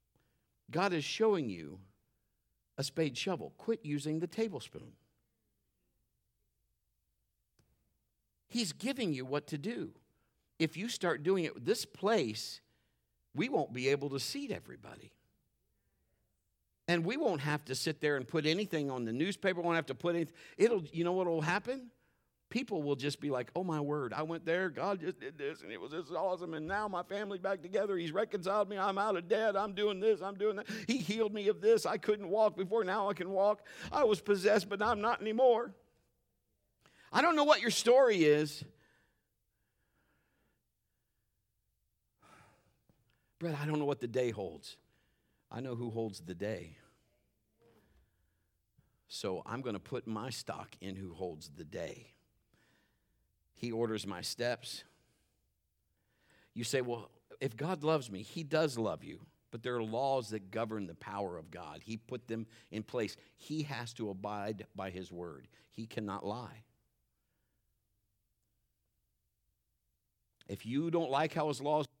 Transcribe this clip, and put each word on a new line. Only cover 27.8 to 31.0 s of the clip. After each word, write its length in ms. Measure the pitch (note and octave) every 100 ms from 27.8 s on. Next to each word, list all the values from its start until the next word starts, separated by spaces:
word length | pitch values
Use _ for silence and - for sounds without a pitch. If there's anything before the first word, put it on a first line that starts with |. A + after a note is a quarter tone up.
| G#3 F#3+
He's 160 | E3+
reconciled 560 | F3 A3 G3+ F3+ G#3 G3
me. 100 | G3+
I'm 200 | G3 G3
out 180 | G#3+ F3+
of 100 | F3
debt. 300 | G#3 A3 G3
I'm 160 | G#3
doing 240 | G3 G#3 F#3+
this. 220 | G#3+ F#3+
I'm 160 | F#3+ F#3+
doing 200 | G#3+ G3+
that. 100 | G3 A3 -
He 120 |
healed 360 | B3+